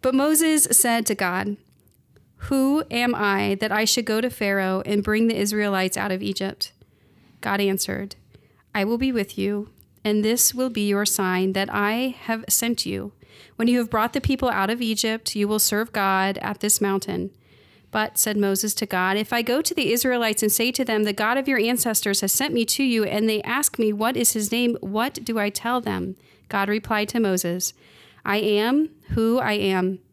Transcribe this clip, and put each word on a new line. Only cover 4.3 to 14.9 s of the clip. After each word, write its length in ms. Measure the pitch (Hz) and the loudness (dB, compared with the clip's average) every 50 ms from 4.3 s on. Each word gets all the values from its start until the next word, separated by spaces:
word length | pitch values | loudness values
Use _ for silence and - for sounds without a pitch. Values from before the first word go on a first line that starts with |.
Pharaoh 520 | 240 - 214 202 196 196 190 185 190 190 - | -4 -2 -2 0 0 0 0 0 0 -2 -2
and 180 | - 208 202 202 | -2 -2 -2 0
bring 260 | 214 214 220 226 226 | 0 2 2 2 2
the 100 | 226 - | 2 0
Israelites 580 | 202 202 214 214 208 202 196 190 185 185 185 | -2 0 0 0 0 0 0 0 0 0 -2
out 160 | - 202 208 190 | -2 -2 -2 -4
of 100 | 185 208 | -4 -4
Egypt?" 500 | 202 190 - 190 190 - - - - _ _ - _ _ _ _ _ _ _ _ _ - _ | -4 -4 -4 -4 -6 -4 -6 -8 -10 _ _ -20 _ _ _ _ _ _ _ _ _ -20 _
God 200 | - 220 196 202 | -4 -2 0 2
answered, 560 | 202 196 190 190 - - 190 196 202 196 - - _ _ _ - _ _ _ _ _ _ _ | 2 0 0 0 -2 -4 -4 -6 -8 -10 -14 -20 _ _ _ -20 _ _ _ _ _ _ _
"I 100 | 214 196 | -2 -2
will 140 | 208 233 233 | 0 0 0
be 140 | 262 269 254 | 0 0 0
with 260 | 233 196 196 - - | -2 -4 -4 -4 -4
you, 320 | 196 196 208 208 208 - - _ - _ _ _ _ | -4 -2 -2 -4 -6 -10 -16 _ -20 _ _ _ _
and 180 | 214 208 214 208 | 0 2 2 2
this 300 | 220 233 247 - - - | 2 2 2 2 2 2
will 140 | 247 254 262 | 0 -2 -2
be 160 | 226 220 208 | 0 0 0
your 200 | 202 202 202 208 | 2 2 2 2
sign 480 | 208 - - 196 185 185 185 190 190 190 | 0 0 0 0 0 2 2 0 0 0
that 140 | 190 196 202 - | 0 -2 -2 -2
I 440 | 208 202 208 220 233 254 262 247 - - | 0 0 0 0 0 -2 -4 -4 -6 -6
have 200 | - 226 220 220 - | -6 -6 -6 -2 -2
sent 360 | - - 233 233 240 - - | -2 0 0 0 -2 -2 -4
you. 280 | 185 196 196 202 202 - _ - _ - - - - - | -4 -4 -6 -8 -10 -14 _ -20 _ -20 -20 -20 -20 -6
When 120 | - 226 240 | 0 2 2
you 100 | 247 247 | 2 2
have 100 | 233 226 | 0 0
brought 220 | - 220 214 240 - | 0 0 0 0 0
the 80 | 285 | -2
people 280 | - - 269 254 269 247 | 0 0 0 0 0 0
out 180 | 226 - 196 196 | 0 0 0 0
of 120 | 226 240 247 | 0 -2 -2
Egypt, 520 | 220 | -2